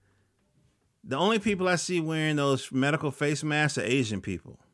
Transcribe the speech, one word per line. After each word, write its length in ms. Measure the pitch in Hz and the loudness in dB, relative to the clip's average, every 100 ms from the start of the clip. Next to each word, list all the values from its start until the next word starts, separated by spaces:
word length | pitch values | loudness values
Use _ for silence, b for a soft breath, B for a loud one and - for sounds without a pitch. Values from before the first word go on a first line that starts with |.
| _ _ _ _ _ _ _ _ _ _ | _ _ _ _ _ _ _ _ _ _
the 120 | 117 131 | -6 0
only 240 | 190 226 | 2 2
people 280 | 214 196 185 | 2 0 2
I 60 | 175 | 0
see 260 | - 180 | 0 -2
wearing 340 | 160 160 156 147 | 0 0 0 2
those 360 | 139 131 - | 2 2 0
medical 380 | 135 139 156 151 | 0 2 0 -2
face 340 | - 147 147 | -2 -2 -2
masks 340 | 156 151 151 - | -2 0 0 0
are 60 | |
Asian 360 | 110 135 110 101 | 0 0 0 -4
people. 380 | 98 90 - 62 _ | -4 -8 -10 -20 _